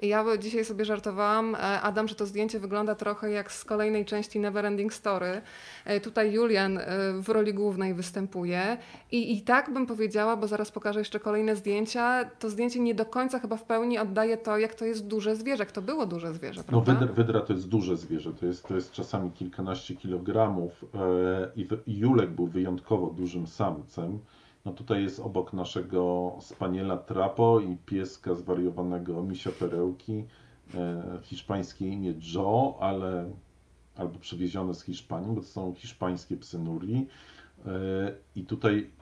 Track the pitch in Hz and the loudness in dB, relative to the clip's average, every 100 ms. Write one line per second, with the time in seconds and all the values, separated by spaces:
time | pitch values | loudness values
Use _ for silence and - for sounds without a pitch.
0 | 208 214 220 214 214 226 220 202 214 208 | 2 2 4 2 0 -2 0 -2 0 0
1 | 214 190 208 220 226 214 190 202 208 202 | -2 0 4 4 2 0 0 2 2 2
2 | 214 208 202 202 220 220 196 208 214 208 | 0 -2 -2 0 0 -2 -2 0 0 0
3 | 208 208 214 208 196 - - 214 214 214 | -2 -2 -2 -2 -4 -10 -2 0 2 2
4 | 208 208 208 214 208 202 208 202 208 - | 0 -2 -2 -2 0 0 0 0 0 -2
5 | 208 185 180 190 - - - - - 202 | -2 0 0 -4 -8 -16 -18 -10 -2 0
6 | 220 226 214 214 233 196 196 190 - 190 | 0 2 4 4 4 4 4 0 0 0
7 | 196 190 190 220 208 196 208 185 190 175 | 0 0 2 2 4 2 0 2 0 -2
8 | 180 196 190 185 175 180 196 240 - - | -4 -4 -4 -2 0 0 0 -2 -8 -20
9 | - 240 226 214 - 254 277 269 254 214 | -2 0 2 0 4 4 4 0 -2 0
10 | 214 208 214 226 208 208 208 - 208 208 | 0 2 2 2 0 -2 -2 -4 -2 0
11 | 208 214 214 214 220 208 202 202 220 247 | -2 -2 0 2 2 2 0 0 0 0
12 | 240 254 247 - 220 208 240 247 240 226 | 2 2 0 -4 -4 0 0 2 2 2
13 | 220 254 254 262 214 220 - 226 240 226 | 0 0 0 -2 -2 -4 0 2 2 2
14 | 208 196 226 226 226 214 220 220 226 220 | 2 2 2 2 0 2 0 0 -2 -2
15 | 202 220 208 220 233 214 202 208 190 311 | -2 0 0 0 0 -2 -2 -4 -4 -2
16 | 180 170 165 165 139 - - 117 120 127 | -2 -2 -4 -6 -8 -8 2 4 6 6
17 | 123 113 113 110 - 92 92 107 92 85 | 6 4 4 4 2 0 2 2 2 0
18 | 76 80 80 80 87 87 - 92 87 - | -2 -4 -4 -2 -2 -2 -2 -4 -4 -8
19 | - 98 90 - 90 - 95 90 - 90 | -4 -4 -4 -6 -8 -6 -4 -6 -8 -8
20 | 98 90 92 107 110 92 87 - - 101 | -4 -4 0 4 4 2 -4 -6 -10 -2
21 | 92 90 92 95 - 113 92 110 - 101 | 2 4 4 2 -2 -4 -4 -4 -4 2
22 | 120 123 90 82 87 92 92 90 - 104 | 6 6 4 2 0 2 0 -2 0 2
23 | 85 82 90 87 82 - 101 76 - - | 2 -2 -4 -4 -6 -2 -2 -2 -8 -6
24 | 85 104 - - - _ 101 90 - 101 | -6 -6 -10 -20 -20 _ -10 -8 -2 0
25 | 98 - 107 92 90 92 87 90 90 90 | 0 -4 -4 -2 -2 -4 -4 -6 -2 2
26 | 90 90 90 90 - - 92 92 95 85 | 2 2 -2 -6 -14 -6 -4 -2 -2 -4
27 | - 92 95 - 117 113 95 90 - 95 | -4 0 0 4 6 6 4 -4 -4 -4
28 | 92 - 90 87 90 87 90 87 90 87 | -4 -6 -4 -2 0 0 0 0 -2 -2
29 | 87 85 95 90 95 - 87 85 90 90 | -4 -4 -4 -4 -6 -2 -2 0 0 -2
30 | - 107 110 - - - - 90 87 85 | -6 -6 -8 -16 -20 -20 -10 -6 -4 -4
31 | 90 90 - - - 98 90 - 95 98 | -8 -10 -12 -10 -4 -4 -4 -6 -6 -2
32 | 92 80 82 87 98 117 135 - 95 95 | -4 -4 -4 -2 2 4 2 0 -2 0
33 | 92 90 87 - - _ _ _ _ - | -2 -2 -4 -10 -18 _ _ _ _ -8
34 | 87 82 - 87 90 98 92 85 - 90 | -8 -8 -10 -4 -4 -2 -4 -4 -8 -10
35 | - 85 98 110 - 98 92 90 - - | -8 -6 -4 -4 -4 -6 -6 -8 -14 -4
36 | 92 87 - 87 - 87 82 82 95 123 | -2 -2 -6 -10 -8 -6 -4 -4 0 0
37 | 135 - - - - - 95 95 95 95 | 0 -8 -20 -20 -20 -14 -8 -4 -2 -2
38 | 101 - - - 90 104 110 104 104 - | -2 -6 -12 -12 -6 0 4 2 0 -10